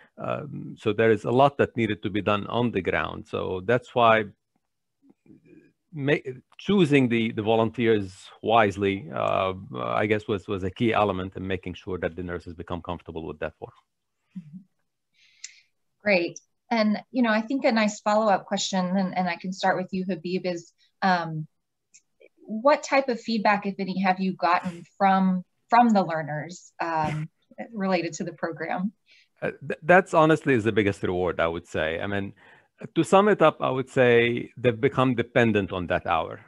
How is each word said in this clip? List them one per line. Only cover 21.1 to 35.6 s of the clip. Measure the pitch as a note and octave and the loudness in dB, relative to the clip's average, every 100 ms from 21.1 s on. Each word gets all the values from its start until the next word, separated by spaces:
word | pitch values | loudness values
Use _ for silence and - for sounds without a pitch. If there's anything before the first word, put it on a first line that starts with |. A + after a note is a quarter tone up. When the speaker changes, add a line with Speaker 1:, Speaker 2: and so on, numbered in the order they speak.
| F3 E3 D#3 D#3 _ _ _ _ _ _ _ - _ | 0 -2 -8 -10 _ _ _ _ _ _ _ -20 _
Speaker 2:
what | - G#3+ C4 D4 | -10 0 2 2
type | - C#4 C4+ | 2 0 0
of | A3+ | -4
feedback, | - A3+ G#3+ G3 G3 | -4 0 2 2 0
if | G3 | -6
any, | F#3 F#3 | -6 -2
have | F#3+ F#3 | 0 0
you | F#3+ | -2
gotten | F3 E3+ F3+ F#3 E3+ D#3+ - | -2 0 0 0 -12 -14 0
from, | G3 F#3+ F#3+ F#3 - _ - | 2 4 4 0 -4 _ 0
from | A#3 A#3+ | 4 6
the | G#3 | 4
learners, | E3+ D#3+ D3 D3+ D#3 F3+ - - | 2 -2 -4 -8 -8 -14 -18 -8
um, | E3+ D#3+ D#3 D3+ D#3 _ _ - A3 | -4 -2 -2 -4 -8 _ _ -18 -14
related | A3+ F#3+ F3+ E3+ | -6 -2 0 -2
to | D#3+ | -6
the | F3 | -10
program? | E3 E3+ D#3 D#3+ F3+ G3 - _ _ _ _ | -8 -10 -8 -6 -4 -6 -8 _ _ _ _
Speaker 1:
Uh, | - - C#3 | -10 -8 -10
th-, | - | -8
that's | D#3 F3+ F#3 E3+ | 4 4 6 4
honestly | D#3 D#3 C#3 B2+ | 4 4 2 2
is | |
the | G#2+ | 2
biggest | G#2 G2+ G2 | 2 0 0
reward, | G2 F2+ F2+ D#2 | -4 -2 -2 0
I | E2 | -2
would | E2+ - | -2 -6
say. | F#2+ D#2 E2 | -4 -2 -4
I | G2 | -4
mean, | G2+ G2 - - - _ _ - - | -4 -6 -10 -20 -20 _ _ -8 -2
to | |
sum | D#3+ F#3+ G#3 | 4 4 6
it | F#3+ | 4
up, | D#3 D3 | 4 2
I | C#3 | -4
would | C3 B2+ | -4 -4
say | - B2 A#2+ A#2 A#2+ - - | 2 6 6 4 0 -6 -2
they've | B2 A2 | -2 2
become | C3+ - C3 | 0 2 2
dependent | A#2 A#2 C3 A#2 G#2 | 2 0 2 4 2